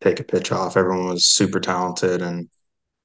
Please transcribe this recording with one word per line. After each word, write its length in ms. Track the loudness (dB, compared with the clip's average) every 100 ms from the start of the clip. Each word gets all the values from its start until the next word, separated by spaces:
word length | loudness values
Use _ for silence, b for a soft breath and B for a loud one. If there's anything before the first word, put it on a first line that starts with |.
take 180 | 0 0
a 60 |
pitch 260 | -2 -2 0
off. 260 | -2 0 2
Everyone 300 | 2 0 -2
was 200 | 0 2
super 340 | 4 2 0
talented 640 | -2 -2 -2 -2 0 0
and 260 | -2 -6 -8 _ _ _ _ _